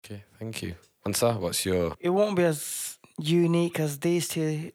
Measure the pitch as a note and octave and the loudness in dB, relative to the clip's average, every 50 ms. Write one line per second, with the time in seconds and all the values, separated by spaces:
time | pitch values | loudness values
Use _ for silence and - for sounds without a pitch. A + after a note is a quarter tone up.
0 | - - G#2 G2+ G2 _ _ - A2 A2+ A2 - A2 F#2 F2 - _ _ _ _ | -14 -14 -14 -14 -14 _ _ -10 -10 -8 -8 -6 -8 -8 -10 -10 _ _ _ _
1 | _ G#2 G2 - A#2+ A#2 A#2 G#2+ F2+ E2+ D#2+ - - F#2+ F#2 F2+ F2 E2 D#2+ _ | _ -4 0 2 2 2 2 2 -2 -2 -2 -2 0 0 2 2 2 0 -2 _
2 | - F3 F3+ G3 G#3 G#3+ G3+ F3+ F3 E3+ D#3 C#3+ - - - - - - - _ | -2 0 2 2 2 2 2 2 2 2 2 -2 -6 -8 -8 -8 -8 -10 -10 _
3 | - _ _ - D#3 D3+ E3+ F3 E3+ E3 E3+ E3+ F3 E3+ E3+ - D#3 D3+ C#3+ C#3+ | -20 _ _ -6 0 2 4 4 6 4 4 2 2 0 0 -2 -2 -2 -2 -2
4 | - E3+ F3 F3 E3 - - E3 D#3+ D#3 D#3 D3+ D#3+ E3+ | 0 0 2 2 0 -2 -2 -2 -2 -2 -2 -4 -6 -10